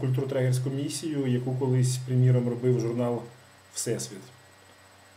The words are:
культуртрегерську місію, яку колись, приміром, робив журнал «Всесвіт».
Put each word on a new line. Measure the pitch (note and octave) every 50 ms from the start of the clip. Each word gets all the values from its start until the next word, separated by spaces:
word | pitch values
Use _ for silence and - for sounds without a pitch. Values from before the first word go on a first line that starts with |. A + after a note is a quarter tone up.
культуртрегерську | C3+ B2+ B2+ - C#3 C3 C3+ C3 B2+ B2+ B2+ B2+ B2+ C#3
місію, | C3+ C3+ D3 D3+ - - F3 D#3+ D3+ C#3 C3+
яку | B2+ B2 B2 B2+ C3+ B2+
колись, | B2+ C3+ B2+ B2+ B2+ B2+ B2+ -
приміром, | - - B2+ B2+ B2+ B2+ B2+ B2+ B2 A#2+ A#2+
робив | A#2+ A#2 B2+ B2+ B2 A2+
журнал | A2 A#2 A#2 B2 B2 A#2+ A#2+ A2+ - - - - - - - - - - -
«Всесвіт». | - - B2 A2 G2 - - G2+ F#2+ - - - - - - - - - - - - - - - - - - -